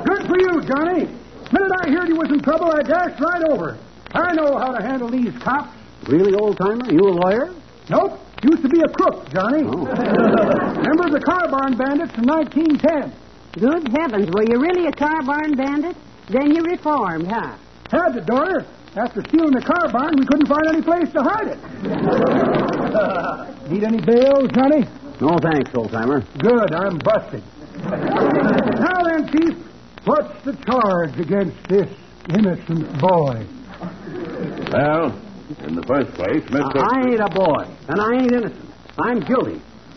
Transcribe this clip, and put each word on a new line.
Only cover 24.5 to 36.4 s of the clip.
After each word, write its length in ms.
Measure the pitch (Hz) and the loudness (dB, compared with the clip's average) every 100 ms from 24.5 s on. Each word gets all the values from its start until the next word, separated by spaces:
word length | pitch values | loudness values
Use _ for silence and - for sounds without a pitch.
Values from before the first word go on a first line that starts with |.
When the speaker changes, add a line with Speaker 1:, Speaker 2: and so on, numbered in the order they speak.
Speaker 1:
Johnny? 320 | 247 269 302 190 - - - | 2 4 4 2 -6 -18 -2
Speaker 2:
No, 180 | 147 170 | 0 2
thanks, 300 | 165 151 123 | 2 0 0
Oldtimer. 520 | 123 107 113 117 151 196 143 | -4 -4 -4 0 -2 -4 0
Speaker 1:
Good, 360 | 202 240 196 160 | 2 4 2 0
I'm 240 | 196 165 | -2 -2
busted. 420 | 131 214 - 107 95 - - - - - - - - - - - - 226 | 0 0 -2 -12 -14 -20 -18 -12 -8 -4 -2 0 2 2 2 2 0 0
Now 220 | 339 370 | 0 2
then, 240 | 339 320 262 | 0 0 0
Chief, 240 | 302 330 - - - - - - | 0 0 -2 -12 -20 -20 -8 0
what's 380 | 294 - - 269 | 0 -2 -8 -10
the 80 | 226 - | -8 -2
charge 500 | 254 208 180 160 123 | 0 2 0 -2 -4
against 380 | 156 196 180 - - | -2 0 -2 -6 0
this 180 | 196 170 - - - - | 0 0 -6 -20 -16 -2
innocent 720 | 180 202 165 - 165 131 139 | 2 2 0 -4 -4 -4 0
boy? 440 | 180 175 139 117 101 - - - - - - - - - - - - | 2 4 2 -2 -8 -14 -20 -14 -14 -12 -14 -12 -10 -8 -8 -8 -2
Speaker 4:
Well, 400 | - 147 156 151 98 - - - 147 76 | 0 2 2 0 -4 -14 -18 -16 -14 -8
in 80 | 82 | -6
the 80 | 85 | 0
first 260 | 139 117 | 0 0
place, 300 | - 92 151 | -4 -2 -2